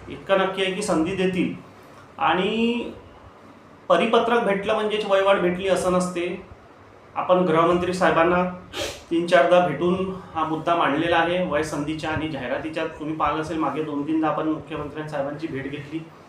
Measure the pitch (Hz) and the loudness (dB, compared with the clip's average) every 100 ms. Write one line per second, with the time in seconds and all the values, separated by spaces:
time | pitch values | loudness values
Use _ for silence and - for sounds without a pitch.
0 | - 139 - 190 185 190 185 190 202 160 | -14 -12 0 2 2 0 -2 -2 -2 0
1 | 165 190 185 180 135 - - - - - | 0 0 0 0 -2 -4 -14 -20 -20 -20
2 | - - 156 175 208 226 233 240 - - | -20 -4 0 0 0 0 0 -2 -6 -12
3 | - - - - - - - - - 175 | -18 -20 -20 -20 -20 -20 -20 -10 2 2
4 | 226 233 233 233 196 196 208 220 214 208 | 4 2 4 2 2 0 0 -2 -2 -2
5 | 202 196 196 196 175 180 190 180 185 180 | 2 2 4 4 2 0 0 0 2 0
6 | 180 170 175 202 - - - - - - | 0 -2 -6 -6 -12 -20 -20 -20 -20 -20
7 | - 156 - 180 180 156 170 180 180 180 | -10 -4 2 4 4 4 4 4 0 2
8 | 170 160 170 180 185 - - - - - | 2 4 4 2 0 -4 -12 -8 -8 -10
9 | - 170 175 175 170 180 180 147 180 190 | -4 -2 4 6 8 6 4 2 0 0
10 | 190 - - 160 156 156 170 170 147 147 | -2 -6 -8 -4 -4 -2 0 2 2 2
11 | 170 170 170 180 175 147 156 151 147 156 | 2 2 2 0 0 0 -2 -4 -4 -4
12 | 160 156 156 131 123 143 156 160 160 - | -4 -4 -4 -6 -4 -4 -4 -4 -6 -6
13 | 151 156 151 156 156 160 139 139 151 143 | -6 -2 0 0 -4 -2 -2 -2 -4 -4
14 | 147 160 156 143 156 151 - 151 147 151 | -2 0 0 0 -2 -4 -6 -10 -8 -10
15 | 151 151 139 147 160 131 135 143 139 160 | -8 -6 -6 -6 -8 -8 -8 -10 -10 -12
16 | 160 - | -12 -18